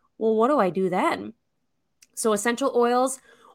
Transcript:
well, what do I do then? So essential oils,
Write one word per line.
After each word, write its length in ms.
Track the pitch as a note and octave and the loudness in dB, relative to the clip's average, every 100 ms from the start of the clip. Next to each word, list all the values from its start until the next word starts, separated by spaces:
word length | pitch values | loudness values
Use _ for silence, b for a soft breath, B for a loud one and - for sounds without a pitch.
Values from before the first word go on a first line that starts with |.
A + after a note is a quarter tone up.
| _ - | _ -4
well, 160 | A3 A3 | 0 2
what 120 | B3 | 2
do 100 | D4 | 2
I 100 | F#3 | 2
do 180 | F3 F#3+ | 0 -2
then? 440 | F#3 D4+ - G#3+ - _ _ _ _ _ _ _ | 0 -2 -4 -10 -16 _ _ _ _ _ _ _
So 180 | - A3+ | -4 -2
essential 400 | G#3 A#3 A#3+ C4+ A#3+ | 0 -2 -2 0 0
oils, 440 | A#3+ B3 C4 - b b b | 2 2 0 -4 b b b